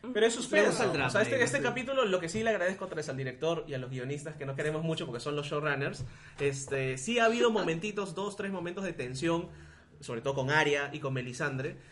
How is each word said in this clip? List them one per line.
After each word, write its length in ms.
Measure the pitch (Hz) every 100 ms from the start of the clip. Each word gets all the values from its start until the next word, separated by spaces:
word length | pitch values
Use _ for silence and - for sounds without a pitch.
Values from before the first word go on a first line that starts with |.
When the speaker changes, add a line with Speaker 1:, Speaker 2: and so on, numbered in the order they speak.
| 226
Speaker 1:
Pero 100 | 240 220
es 60 |
suspenso. 320 | - - 311 302
Speaker 2:
Pero 20 |
es 60 | -
el 120 | 214
drama, 140 | - 127
Speaker 1:
O 20 |
sea, 100 | 202
este, 220 | 214 254
este 140 | 240 285
Speaker 2:
sí. 40 |
Speaker 1:
capítulo, 440 | 247 247 254 269 233
lo 140 | 185
que 100 | 165
sí 120 | 214
le 60 | 226
agradezco 380 | 208 180 196 185
otra 100 | 165
vez 140 | 143
al 80 | 131
director 460 | 131 127 156 165 156
y 60 |
a 40 | 131
los 120 | 123
guionistas, 440 | 131 127 143 156
que 120 | 151 139
no 100 | 139
queremos 260 | 151 156
mucho 220 | 160 165
porque 160 | 156 120
son 160 | 147 147
los 100 | 143
showrunners, 580 | 151 151 139 147 214 - - - -
este, 600 | 143 135 - 135 131 131
sí 200 | - 240
ha 80 | 226
habido 240 | 240 240
momentitos, 640 | 214 170 165 208 202 190
dos, 220 | 165 202 196
tres 140 | 196
momentos 320 | 190 175 180
de 80 | 190
tensión, 560 | 165 123 131 165 165 175 - - - - -
sobre 200 | - 117
todo 120 | 127
con 160 | 131 131
Arya 400 | 151 147 143 143
y 80 | 151
con 120 | 143
Melisandre, 640 | 131 123 120 151 131 139 - -